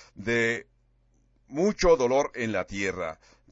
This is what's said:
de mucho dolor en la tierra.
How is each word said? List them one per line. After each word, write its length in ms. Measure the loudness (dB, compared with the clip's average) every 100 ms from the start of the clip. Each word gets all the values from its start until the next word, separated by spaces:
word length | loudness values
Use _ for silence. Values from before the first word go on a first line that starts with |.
| -20
de 520 | -10 -2 0 0 -2 -8 _ _ _ _ _ _ _ -10
mucho 500 | -2 -2 2 4 4
dolor 360 | 4 2 0
en 180 | -4 -4
la 140 | -4 -4
tierra. 520 | -6 -6 -4 -8 -10 _ _ _